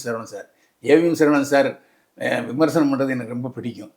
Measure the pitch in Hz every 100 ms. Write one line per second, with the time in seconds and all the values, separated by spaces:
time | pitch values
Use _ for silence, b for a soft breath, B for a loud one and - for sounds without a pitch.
0 | 120 113 113 98 - _ _ _ 117 156
1 | 170 156 151 147 131 139 135 110 _ _
2 | _ _ 123 123 120 127 156 156 143 135
3 | 135 127 117 120 127 120 120 101 107